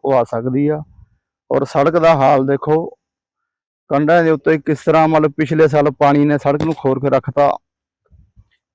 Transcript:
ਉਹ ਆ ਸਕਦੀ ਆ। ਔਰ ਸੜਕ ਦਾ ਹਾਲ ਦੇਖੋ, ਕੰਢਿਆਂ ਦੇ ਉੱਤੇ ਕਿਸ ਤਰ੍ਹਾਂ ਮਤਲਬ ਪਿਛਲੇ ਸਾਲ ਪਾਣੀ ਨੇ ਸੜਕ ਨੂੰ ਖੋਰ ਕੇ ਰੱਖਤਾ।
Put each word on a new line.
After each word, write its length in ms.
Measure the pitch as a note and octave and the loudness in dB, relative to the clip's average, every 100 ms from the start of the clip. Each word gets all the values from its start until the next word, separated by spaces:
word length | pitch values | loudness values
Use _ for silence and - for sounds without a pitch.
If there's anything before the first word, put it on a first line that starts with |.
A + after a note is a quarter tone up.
| - | -2
ਉਹ 80 | |
ਆ 100 | C3 | -2
ਸਕਦੀ 440 | A#2 A#2 B2+ C3 D3 | -2 -4 -4 -4 -2
ਆ। 160 | D3+ D3+ _ - _ _ _ - | -4 -10 _ -20 _ _ _ -6
ਔਰ 140 | C3+ C3+ | -4 -2
ਸੜਕ 340 | C#3 D3+ E3 | -2 0 2
ਦਾ 160 | E3 D#3 | 2 4
ਹਾਲ 320 | C3+ C#3+ C3+ | 2 2 0
ਦੇਖੋ, 380 | C#3+ D3 D#3 F3 - _ _ _ _ _ _ _ _ - | -2 -2 -2 -4 -12 _ _ _ _ _ _ _ _ -6
ਕੰਢਿਆਂ 360 | C#3 D3+ E3+ | -2 2 2
ਦੇ 60 | E3 | 2
ਉੱਤੇ 280 | D#3 - D#3 | 0 0 -2
ਕਿਸ 200 | - D3 - | -2 -4 0
ਤਰ੍ਹਾਂ 220 | D#3+ D#3+ | 2 2
ਮਤਲਬ 240 | D#3+ D3+ | 2 0
ਪਿਛਲੇ 360 | C#3+ D#3 D#3+ D#3 | -2 -4 0 2
ਸਾਲ 240 | D3 D3 | 2 0
ਪਾਣੀ 340 | C3+ C#3+ D3 D3 | 0 2 2 0
ਨੇ 120 | D3 | 0
ਸੜਕ 260 | D3 C#3+ | -2 -2
ਨੂੰ 100 | D#3+ D#3 | -2 -4
ਖੋਰ 220 | C3+ C3 | -4 -2
ਕੇ 100 | C#3 | -2
ਰੱਖਤਾ। 480 | C3 - C#3+ C#3+ - _ _ _ _ _ _ _ _ _ _ _ | -2 -2 0 0 -2 _ _ _ _ _ _ _ _ _ _ _